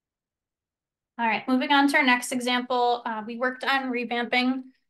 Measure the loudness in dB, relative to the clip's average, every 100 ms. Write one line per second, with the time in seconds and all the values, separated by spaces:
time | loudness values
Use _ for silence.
0 | _ _ _ _ _ _ _ _ _ _
1 | _ -4 -2 -2 0 0 2 4 4 4
2 | 4 2 0 -4 -2 -2 0 0 2 0
3 | -4 -8 -8 -4 -4 -2 -2 -2 -2 -4
4 | -4 -4 -2 0 0 -2 -8 _